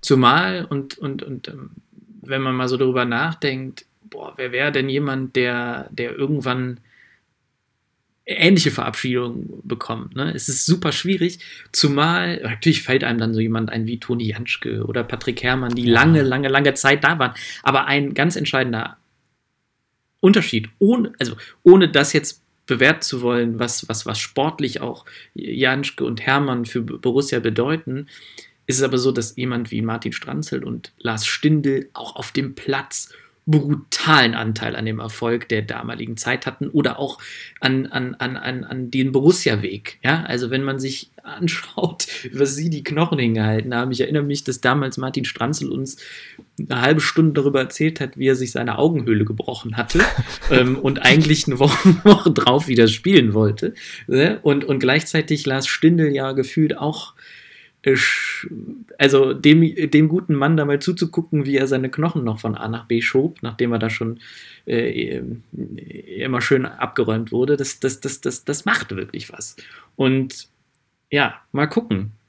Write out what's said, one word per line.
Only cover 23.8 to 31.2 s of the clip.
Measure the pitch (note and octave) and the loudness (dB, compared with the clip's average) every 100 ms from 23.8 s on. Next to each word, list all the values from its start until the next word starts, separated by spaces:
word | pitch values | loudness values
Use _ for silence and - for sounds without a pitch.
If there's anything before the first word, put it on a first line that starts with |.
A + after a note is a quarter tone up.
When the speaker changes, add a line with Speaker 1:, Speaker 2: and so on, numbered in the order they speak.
| - | -6
Speaker 1:
was, | A2 | -6
was | - A2 | -6 -6
sportlich | - - D3 - C#3+ - | -4 0 -2 0 -6 -4
auch | A#2+ - - - - | -8 -10 -16 -20 -18
Janschke | - - B2 C3 C3 C#3 - | -14 -8 0 0 0 -4 -4
und | B2+ A#2 | -4 -4
Herrmann | - C#3 C#3+ B2 A#2 | 0 0 0 -2 -4
für | B2+ | -4
B-, | A2+ - | -6 -4
Borussia | B2+ B2 C#3 B2 | 0 0 0 -2
bedeuten, | A#2 A2 B2+ D#3+ D#3+ C3 C#3+ - - - - _ - | -2 -2 -2 -2 -4 -10 -10 -18 -20 -20 -20 _ -4
ist | B2+ | -2
es | |
aber | C3+ B2+ | 0 2
so, | B2+ | 0
dass | B2 A2 - | 0 -6 -6
jemand | B2+ A#2+ A2+ | -6 -4 -4
wie | A2+ | -4
Martin | A2+ A2+ - | -4 -4 -6
Stranzel | - - C#3 D#3 C3+ | -10 -8 -8 -6 -8
und | B2 A#2 - _ | -8 -10 -12 _
Lars | A#2+ A2 | -6 -4